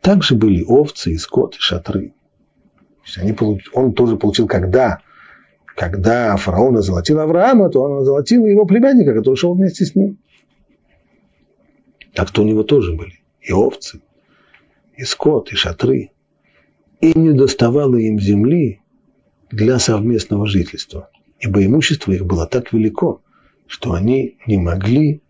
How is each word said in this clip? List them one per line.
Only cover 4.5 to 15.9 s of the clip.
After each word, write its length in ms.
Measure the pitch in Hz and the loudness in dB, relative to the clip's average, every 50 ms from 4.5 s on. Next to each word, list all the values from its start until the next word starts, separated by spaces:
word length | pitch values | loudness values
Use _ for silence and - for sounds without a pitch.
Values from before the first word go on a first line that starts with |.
| - 92 87 90 92 127 131 113 87 - _ _ _ _ - - - _ _ _ _ _ _ - - | 0 -2 -2 0 2 2 2 2 -2 -6 _ _ _ _ -20 -20 -20 _ _ _ _ _ _ -20 -10
когда 640 | - 90 87 85 98 92 - 117 120 120 110 101 | -8 -8 -6 -6 -2 0 0 0 2 0 0 -2
фараон 400 | 98 - 98 87 90 113 135 127 | -2 -2 -2 0 2 2 2 2
озолотил 420 | 113 98 87 92 85 85 - 156 156 | 2 0 0 -2 -4 -2 0 0 0
Авраама, 520 | 156 156 165 170 190 247 269 233 196 165 | 0 0 0 2 2 4 4 4 2 2
то 100 | - 135 | 2 0
он 220 | 127 143 143 139 135 | 0 0 -2 0 0
озолотил 420 | 131 139 143 139 - 240 247 226 | 0 0 0 0 2 2 2 4
и 60 | 214 | 4
его 160 | 202 202 214 | 4 4 4
племянника, 480 | 175 185 233 233 269 269 247 196 143 117 | 4 2 4 4 4 4 4 4 4 2
который 220 | 110 107 131 131 | 2 2 0 0
шел 180 | 131 - 175 180 | 2 0 0 0
вместе 320 | 180 190 185 170 - - | 2 0 0 0 -2 -4
с 80 | 147 - | -2 0
ним. 240 | 190 202 202 - - _ _ _ _ _ _ _ _ _ _ _ _ _ _ _ _ _ _ _ _ _ _ _ _ _ _ _ _ _ _ _ _ _ _ _ _ - _ _ | 0 0 0 -4 -8 _ _ _ _ _ _ _ _ _ _ _ _ _ _ _ _ _ _ _ _ _ _ _ _ _ _ _ _ _ _ _ _ _ _ _ _ -20 _ _
Так-то 280 | - 92 - - - 104 | -6 -6 -4 0 0 0
у 20 | |
него 180 | 107 110 107 107 | 2 2 0 0
тоже 300 | - 147 143 104 87 82 | 2 2 2 2 0 -4
были 280 | 78 - - - _ _ _ _ _ | -6 -10 -14 -18 _ _ _ _ _
и 120 | _ - - | _ -4 0
овцы, 500 | 95 110 135 - - - - - - _ _ _ _ _ _ _ _ _ _ _ _ _ _ _ _ _ _ _ | 0 0 0 -2 -6 -18 -20 -20 -20 _ _ _ _ _ _ _ _ _ _ _ _ _ _ _ _ _ _ _
и 80 | - 131 | -14 -10
скот, 460 | - - - - 143 151 120 101 - | -10 -8 -2 0 0 0 0 -4 -6
и 60 | - | -6
шатры. 540 | - - 87 85 - - 120 | -6 -4 -4 -4 -4 -2 0